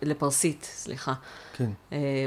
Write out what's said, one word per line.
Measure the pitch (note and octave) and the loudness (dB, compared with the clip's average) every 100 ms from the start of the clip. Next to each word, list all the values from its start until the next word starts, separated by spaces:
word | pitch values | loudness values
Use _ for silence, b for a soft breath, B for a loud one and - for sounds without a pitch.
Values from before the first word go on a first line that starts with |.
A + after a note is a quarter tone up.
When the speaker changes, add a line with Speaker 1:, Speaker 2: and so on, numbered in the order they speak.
Speaker 1:
לפרסית, | D3 D3 C#3+ C#3 E3+ D3 - | 0 2 4 4 4 2 -8
סליחה. | - - B2+ C#3 C3 B B B | -10 -8 -4 -2 -4 B B B
Speaker 2:
כן. | - A#2+ G2+ - | -2 -2 -2 -4
Speaker 1:
אה, | D3 C#3 C3+ | 0 2 2